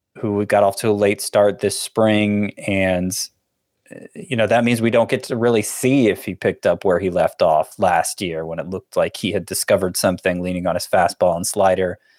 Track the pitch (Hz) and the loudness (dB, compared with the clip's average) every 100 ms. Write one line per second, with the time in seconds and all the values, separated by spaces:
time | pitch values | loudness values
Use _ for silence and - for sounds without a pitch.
0 | _ - 107 101 104 104 101 98 117 104 | _ -8 -4 -2 2 4 4 2 0 2
1 | 101 104 - 110 104 98 101 - - - | 2 0 0 2 2 2 -2 -4 -4 0
2 | 110 107 104 104 101 - - 98 95 90 | 2 4 2 0 -2 -6 -4 0 0 0
3 | 92 92 - _ _ _ _ _ _ - | -2 -4 -10 _ _ _ _ _ _ -20
4 | - - - 120 107 117 120 117 113 117 | -18 -18 -6 0 2 2 2 2 2 2
5 | 110 127 - 120 117 113 - - 127 139 | 2 -2 -4 -2 0 0 -2 -2 0 4
6 | 113 90 - 92 104 87 95 87 98 87 | 2 0 -6 -4 -4 0 -2 0 0 0
7 | 95 87 82 - 87 78 78 - 92 85 | 0 0 0 2 2 2 0 -2 0 2
8 | - - 92 80 80 82 78 92 - - | -2 -6 -8 -6 -8 -10 -8 -10 -6 -2
9 | 85 - 101 98 85 - - 101 92 - | -2 -2 -4 -4 -4 -6 0 0 0 -2
10 | 98 90 95 87 90 90 87 85 - 98 | -2 0 -2 -4 -4 -4 -2 -4 0 2
11 | 87 - 90 85 95 208 95 95 92 - | 2 2 0 0 -2 0 2 2 0 -6
12 | _ | _